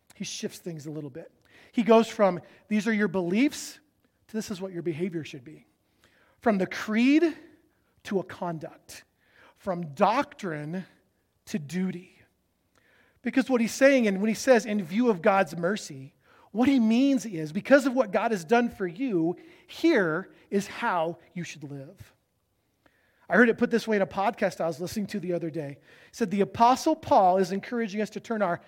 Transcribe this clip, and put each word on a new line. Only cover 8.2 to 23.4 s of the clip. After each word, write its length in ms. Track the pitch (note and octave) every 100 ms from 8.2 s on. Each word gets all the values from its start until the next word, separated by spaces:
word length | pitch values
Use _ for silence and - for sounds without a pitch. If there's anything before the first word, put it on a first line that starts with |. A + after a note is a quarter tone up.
conduct. 800 | - - F3 D#3+ D#3+ - - - _ _ _ _ - _
From 380 | G3+ F3 D#3+ C#3
doctrine 920 | G3 - - - F#3 D3+ D3+ F#3 E3 _ _ _ _ _ -
to 120 | G#3
duty. 600 | C#3 F3+ F#3 F3+ - _ _ _ _ _ _ _ _ _ _ _
Because 260 | A#3+ C4+ B3
what 120 | B3
he's 120 | A3+
saying, 320 | - C4+ C4+ G#3+
and 140 | F#3+
when 80 | A3
he 80 | G3+
says, 320 | C4+ A#3 A#3
"In 160 | G#3
view 260 | D#3+ G3+ B3
of 140 | F3
God's 340 | G3+ G3 F#3+ E3
mercy," 560 | E3+ G#3+ - C#3 C3+ _ _ _ _
what 160 | G3+ C4
he 120 | C4+
means 460 | A3 A#3 C#4 C4 A3+
is, 260 | E3 D#3
because 360 | F3+ - C#4 C4
of 60 |
what 180 | B3 G#3
God 180 | F#3+ A3+
has 160 | G3+ D#3
done 240 | A#3 A#3
for 160 | - F#3
you, 520 | E3+ C4+ F3+ E3 F3 - - -
here 640 | - E4 C4 E3+ D#3+ F#3 _ -
is 160 | G3+ -
how 500 | - A#3 F3 E3 D#3+ _
you 100 | F3+
should 200 | D#3+ D3+
live. 500 | C#3+ C#3+ C#3+ G3 - _ _ _ _ _ _ _ _ _ _ _ -
I 100 |
heard 120 | F#3